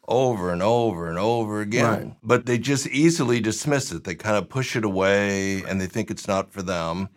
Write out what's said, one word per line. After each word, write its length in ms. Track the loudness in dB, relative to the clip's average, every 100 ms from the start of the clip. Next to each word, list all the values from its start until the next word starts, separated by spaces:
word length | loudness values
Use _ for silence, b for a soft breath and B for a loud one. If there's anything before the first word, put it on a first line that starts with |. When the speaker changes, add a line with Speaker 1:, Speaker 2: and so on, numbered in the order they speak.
| -2
Speaker 1:
over 440 | 2 2 0 -2
and 120 | 0
over 440 | 2 2 2 -2 -4
and 120 | -2
over 420 | 0 0 -2 -4
again. 240 | -2 2 2 0
Speaker 2:
Right. 120 | -6 -10
Speaker 1:
But 240 | 2 2 2
they 100 | 0
just 300 | 0 -2 0
easily 520 | 4 4 4 2 2
dismiss 520 | 0 -2 0 0 -2
it. 120 | -8
They 120 | -8 -6
kind 200 | 0 0
of 140 | 0
push 260 | -4 -2 -2
it 80 |
away 800 | -2 2 4 4 2 0 -2 -4
and 160 | -2 -4
they 60 | -2
think 220 | -4 -6
it's 180 | -8 -2
not 240 | -2 -2
for 120 | -8
them. 460 | -4 -2 -2 -4 -8